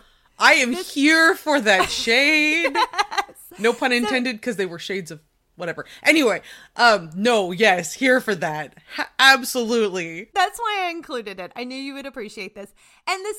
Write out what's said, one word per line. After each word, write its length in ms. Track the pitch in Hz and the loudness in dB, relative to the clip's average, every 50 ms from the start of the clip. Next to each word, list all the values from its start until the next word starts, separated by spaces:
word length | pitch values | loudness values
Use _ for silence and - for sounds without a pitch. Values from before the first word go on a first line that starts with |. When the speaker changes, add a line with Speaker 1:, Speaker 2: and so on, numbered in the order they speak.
| _ _ _ _ _ _ _ - | _ _ _ _ _ _ _ 2
Speaker 1:
I 120 | 208 262 311 | 4 4 6
am 180 | 311 262 233 | 6 2 0
Speaker 2:
This 200 | 262 359 370 - | -2 -6 -6 -8
Speaker 1:
here 420 | - 294 269 302 320 320 320 330 370 | -2 2 2 4 6 6 6 4 2
for 260 | 359 - 302 294 285 | 0 0 0 0 2
that 280 | 214 214 196 185 180 - | 2 2 2 2 2 0
shade. 840 | - - - 233 226 254 277 294 311 302 302 302 302 339 339 - 277 392 | -2 -4 -2 0 2 2 4 4 4 2 2 2 0 0 -2 -2 0 -2
Speaker 2:
<laughs> 40 | 466 - - 359 415 - - - 392 - - - - - | -2 -2 -2 -4 -4 -4 -4 -6 -6 -6 -10 -20 -20 -20
Yes. 80 | - - | -10 -2
Speaker 1:
No 120 | 202 233 233 | -2 -2 0
pun 160 | - 294 254 | 0 0 0
Speaker 2:
So 60 | 247 | 0
Speaker 1:
intended, 440 | 240 240 214 262 254 247 262 240 214 | 0 0 0 -2 -2 -2 -2 -6 -6
'cause 140 | - 247 214 | -6 -6 -4
they 100 | 175 196 | -4 -4
were 120 | 180 170 165 | -6 -6 -12
shades 320 | - - 196 196 175 - | -10 -8 -8 -8 -8 -10
of 100 | 165 156 _ _ _ _ _ _ _ | -14 -18 _ _ _ _ _ _ _
whatever. 280 | - 175 170 156 151 - - - - | -10 -8 -8 -8 -10 -12 -16 -14 -4
Anyway, 380 | - - 311 330 277 226 185 160 - - - - - _ _ | 2 2 4 4 4 2 0 -2 -6 -14 -20 -20 -20 _ _
um, 340 | - 240 240 214 196 165 160 156 | 2 4 4 4 4 0 -6 -6
no, 380 | 185 208 240 240 214 190 175 | -2 0 2 2 2 0 0
yes, 400 | 185 170 220 214 185 175 170 - | 0 2 4 4 4 2 0 -6
here 260 | - - - 254 254 254 | -6 -2 2 2 2 2
for 140 | 247 - 202 | 2 -2 -4
that. 400 | 165 175 160 151 151 151 131 _ - _ - - | -2 -2 -6 -4 -6 -8 -10 _ -20 _ -14 -8
Ha-, 140 | - 277 - _ - | -8 -8 -6 _ 4
absolutely. 1120 | 254 269 269 254 254 - - 254 233 214 240 233 214 202 175 185 170 165 165 170 214 _ - | 6 6 6 6 2 -4 -4 -4 -2 0 0 0 0 0 -2 -6 -8 -8 -10 -14 -14 _ -2
Speaker 2:
That's 240 | 403 359 415 - - | 0 0 0 -2 -6
why 260 | 480 440 415 392 370 | -6 -4 -4 -4 -4
I 40 | 349 | -6
included 480 | 330 339 - - 302 240 220 208 190 185 | -6 -10 -12 -10 -10 -10 -10 -10 -12 -12
it. 140 | 180 170 - | -14 -14 -12
I 100 | - 247 | -12 -12
knew 120 | 247 262 | -10 -10
you 160 | 269 269 277 277 | -12 -12 -12 -12
would 120 | 277 277 | -12 -14
appreciate 480 | 277 - 269 202 208 - 226 190 185 - | -14 -14 -14 -14 -14 -12 -14 -14 -14 -14
this. 200 | 208 202 - _ _ _ _ _ _ - | -18 -20 -20 _ _ _ _ _ _ -8
And 160 | - 370 381 381 | -6 -6 -6 -6
the 100 | 427 415 | -10 -10